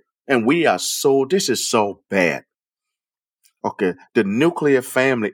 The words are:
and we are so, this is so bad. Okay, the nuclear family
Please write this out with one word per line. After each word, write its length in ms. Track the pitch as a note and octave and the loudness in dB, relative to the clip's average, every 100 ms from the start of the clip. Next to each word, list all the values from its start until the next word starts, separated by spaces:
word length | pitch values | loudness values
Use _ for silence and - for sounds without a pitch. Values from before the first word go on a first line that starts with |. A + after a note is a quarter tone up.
| _ _ - | _ _ -2
and 180 | C#3 A2 | 0 2
we 180 | E3+ | 2
are 140 | C#3+ F2+ | 2 0
so, 480 | - - C#3+ C3+ C3+ | -4 -2 2 2 2
this 200 | G3 F#3+ | -2 -2
is 200 | A2 - | -4 -2
so 340 | A#2 G2+ F#2+ - | 0 0 -4 -6
bad. 360 | G2 F2 C#2 - _ _ _ _ _ _ _ _ _ _ _ | 0 0 -2 -10 _ _ _ _ _ _ _ _ _ _ _
Okay, 300 | G2+ - F#2+ F2 - | -8 -2 -4 -4 -4
the 80 | A#2+ | -2
nuclear 580 | G2 A2 D#3+ E3+ D3 C3+ | 0 0 0 0 0 0
family 520 | B2 C3 C3+ B2 G#2 | 0 0 0 0 -4